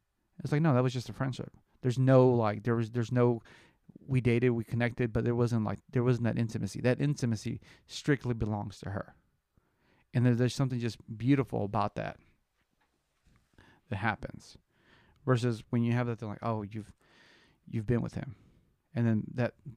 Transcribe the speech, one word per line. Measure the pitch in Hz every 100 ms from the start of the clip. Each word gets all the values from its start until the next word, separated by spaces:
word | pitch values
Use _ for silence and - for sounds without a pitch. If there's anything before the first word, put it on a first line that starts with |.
| _ _ _ -
It's | 135
like, | 147
"No, | 165
that | 123
was | 127
just | 123 113
a |
friendship." | 107 135 123 - - _ _
There's | 127 120
no, | 131 131 127
like, | 120 110 107
there | 110
was, | 117 110
there's | 120 110
no, | 123 120 117 - - - _ _ - -
we | 131
dated, | 123 117 123
we | 117
connected, | 110 117 120 113 123
but | 113
there | 120
wasn't, | 120 120 117
like, | 107 101 -
there | 127
wasn't | 120 120
that | 117 -
intimacy. | 113 110 98 -
That | 120 127
intimacy | 143 143 120 110 117 117 - - -
strictly | - - 143 123
belongs | 117 110 104 101 -
to | -
her. | 101 - - _ _ _ _ _ _ _ _ _
And | 120
there, | 123
there's | 117 123
something | - 131 123
just | 117 - - 110
beautiful | 120 139 120 117
about | 101 110 104 -
that | - - _ _ _ _ _ _ _ _ _ _ _ _ _ _ - _ -
that | 101
happens. | 110 104 - - - - _ _ _ _ _ _ 135
Versus | 123 120 110 -
when | 120
you | 117
have | 120 120
that | 113
thing | 107
like, | 104
"Oh, | 113 110
you've, | 101 110 98 - _ _ - - _ _ -
you've | 117 104
been | 120
with | 113
him." | - - - - _ _ _ _
And | - 117
then | 110 -
that | - 120 - -